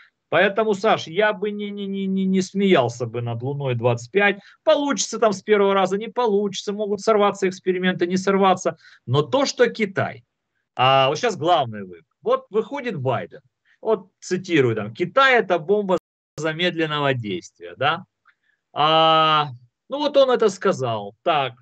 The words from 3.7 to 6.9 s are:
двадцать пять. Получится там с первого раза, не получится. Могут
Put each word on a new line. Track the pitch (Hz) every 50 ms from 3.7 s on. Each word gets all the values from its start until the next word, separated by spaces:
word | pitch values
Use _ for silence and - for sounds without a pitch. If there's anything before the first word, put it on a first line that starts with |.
| 123
двадцать | 113 113 123 117 117 123 -
пять. | - 196 202 202 196 202 - - - _ _
Получится | 320 311 294 285 285 262 190 - - 226 208
там | 226 220 202
с | 190
первого | - - 208 208 202 196 196
раза, | 196 190 185 190 202
не | 226 233
получится. | - 240 247 226 202 202 208 202 202 - - 214 202
Могут | 208 214 196